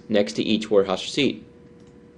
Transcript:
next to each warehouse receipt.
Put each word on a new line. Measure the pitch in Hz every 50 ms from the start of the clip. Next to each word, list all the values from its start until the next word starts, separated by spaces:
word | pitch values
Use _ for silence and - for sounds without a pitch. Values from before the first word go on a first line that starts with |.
| - -
next | 110 101 104 - -
to | - -
each | - 110 107 - -
warehouse | 107 98 95 95 92 - -
receipt. | - - 147 139 107 - - - - - - - - - - - - - - - - -